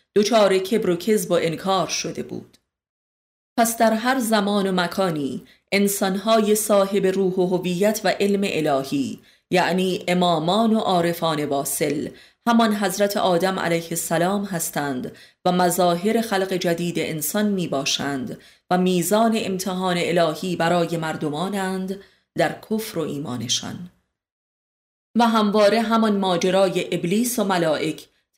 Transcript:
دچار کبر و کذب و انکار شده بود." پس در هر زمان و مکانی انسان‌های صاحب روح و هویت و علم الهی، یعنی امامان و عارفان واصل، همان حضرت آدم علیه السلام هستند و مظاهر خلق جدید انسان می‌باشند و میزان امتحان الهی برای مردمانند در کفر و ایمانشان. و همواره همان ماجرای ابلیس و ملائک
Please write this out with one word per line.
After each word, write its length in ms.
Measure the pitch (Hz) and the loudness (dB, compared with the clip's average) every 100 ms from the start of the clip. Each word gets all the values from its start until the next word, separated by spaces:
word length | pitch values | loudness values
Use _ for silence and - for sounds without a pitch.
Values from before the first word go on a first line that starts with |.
| _ 196 | _ 0
دچار 420 | 214 226 196 190 | 2 4 4 2
کبر 320 | 190 220 185 | 0 0 0
و 60 | 170 | -2
کذب 360 | - 214 180 | 0 0 2
و 20 | 175 | 0
انکار 460 | 165 151 185 190 156 | 0 -2 -2 0 -2
شده 360 | - 165 - | -4 -6 -8
بود." 340 | - 123 - _ _ _ _ _ _ _ _ _ _ - | -10 -12 -14 _ _ _ _ _ _ _ _ _ _ 0
پس 200 | 233 - | 0 2
در 160 | 220 | 2
هر 260 | 220 247 269 | 2 0 0
زمان 480 | 220 214 202 202 190 | 0 0 2 0 0
و 40 | |
مکانی 720 | 185 170 196 185 156 135 123 - _ _ | 0 -2 0 -2 -2 -4 -8 -14 _ _
انسان‌های 840 | 202 202 - 190 196 220 226 208 214 | 0 0 0 -2 -2 2 2 4 2
صاحب 500 | - 202 196 202 185 | 2 2 4 2 0
روح 280 | 185 185 | 2 0
و 240 | 185 180 180 | 2 0 0
هویت 440 | 180 175 208 214 | -2 0 0 2
و 40 | 185 | -2
علم 340 | - 202 202 | 0 0 0
الهی، 760 | 202 - 151 135 135 143 117 107 _ _ _ | 0 -2 0 0 0 -2 -4 -8 _ _ _
یعنی 520 | 180 147 185 185 180 - | 0 2 0 0 -2 0
امامان 640 | 180 175 160 165 202 226 | 2 2 2 2 2 2
و 60 | 220 | 2
عارفان 680 | - 180 170 170 165 147 147 | 2 2 2 0 -2 -2 -2
واصل، 640 | 139 139 - 151 147 - - - _ - | -2 -2 -2 -2 -2 -6 -10 -20 _ 2
همان 280 | 233 226 208 | 4 4 2
حضرت 420 | 196 196 202 202 | -2 0 0 2
آدم 420 | 185 175 185 185 | 2 2 0 -2
علیه 280 | 170 165 165 | -2 -2 -2
السلام 540 | 165 - 165 175 202 202 | -6 -2 0 0 0 -4
هستند 680 | 170 - 160 143 127 - - - _ 180 | -4 -4 -4 -4 -4 -8 -12 -20 _ 0
و 60 | |
مظاهر 680 | 180 180 175 175 170 202 233 | 2 2 4 2 2 2 0
خلق 320 | 226 196 190 | 0 -2 0
جدید 460 | 185 180 170 175 165 | -2 0 -2 -2 -4
انسان 460 | - 156 - 208 208 | -4 -6 -4 -2 0
می‌باشند 920 | 196 165 135 - - 139 135 123 170 - _ - | 0 -2 -4 -2 -4 -4 -4 -6 -10 -16 _ -2
و 80 | 180 | 2
میزان 600 | 185 180 170 208 233 220 | 2 2 2 2 4 2
امتحان 560 | - 185 196 180 185 175 | -2 -4 -4 -4 -2 0
الهی 560 | 156 170 165 156 180 170 | 0 2 2 0 -4 -2
برای 420 | 165 175 165 165 | 0 2 0 -2
مردمانند 1040 | 160 151 156 147 190 202 190 190 190 190 - _ _ - | -4 -6 -6 -4 -4 -4 -4 -4 -6 -10 -14 _ _ -2
در 180 | 156 - - | -2 -4 -6
کفر 300 | 220 - 170 | -6 -4 -6
و 20 | |
ایمانشان. 880 | 143 143 143 123 120 - - - 180 _ _ _ _ _ _ _ _ _ _ _ _ 226 | -6 -6 -6 -6 -4 -4 -6 -12 -14 _ _ _ _ _ _ _ _ _ _ _ _ 2
و 100 | 226 | 2
همواره 540 | 220 208 214 208 220 | 4 2 4 4 4
همان 360 | 220 226 220 202 | 2 2 2 2
ماجرای 760 | 190 175 185 190 190 170 - 175 | 0 0 2 2 2 0 -4 -4
ابلیس 440 | 175 208 247 - | 0 0 0 -2
و 40 | |
ملائک 640 | 196 180 160 143 156 - - _ _ | 0 0 0 0 -2 -6 -14 _ _